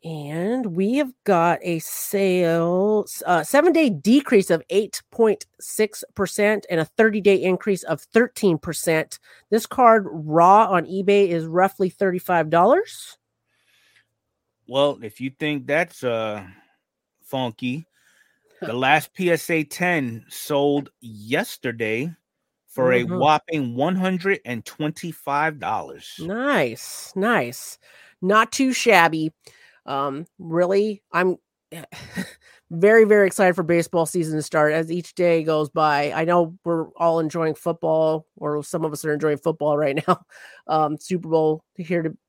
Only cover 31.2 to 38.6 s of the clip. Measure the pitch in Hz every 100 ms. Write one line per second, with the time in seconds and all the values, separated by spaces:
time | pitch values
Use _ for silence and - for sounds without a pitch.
31.2 | 180 175 _ _ _ - - - - -
32.2 | - - _ _ _ 165 196 226 220 208
33.2 | 196 - 190 180 165 170 165 175 160 185
34.2 | 156 156 147 160 151 156 160 175 165 -
35.2 | 175 165 156 156 151 - 156 143 147 110
36.2 | 165 175 165 175 - 165 160 - 170 165
37.2 | 156 170 160 151 - 165 165 160 156 156
38.2 | 156 _ 156 151